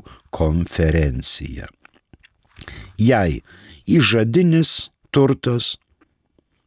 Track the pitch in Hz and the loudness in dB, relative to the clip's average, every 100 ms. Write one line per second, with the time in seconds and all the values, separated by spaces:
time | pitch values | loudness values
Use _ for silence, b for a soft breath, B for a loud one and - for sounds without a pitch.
0 | B B B - 80 80 85 - 80 80 | B B B -2 0 0 -2 -2 0 2
1 | 73 64 69 - 71 64 - _ _ _ | 0 -2 -6 -6 -8 -12 -14 _ _ _
2 | _ - _ _ _ B B B B - | _ -20 _ _ _ B B B B -2
3 | 110 120 90 67 B B B B - 170 | 2 2 2 -2 B B B B 0 2
4 | - 113 110 143 180 165 160 - - _ | 2 2 2 2 4 2 0 -2 -8 _
5 | _ - 135 131 - 120 - - _ _ | _ 2 2 2 -2 -4 -4 -6 _ _
6 | _ _ _ _ _ _ | _ _ _ _ _ _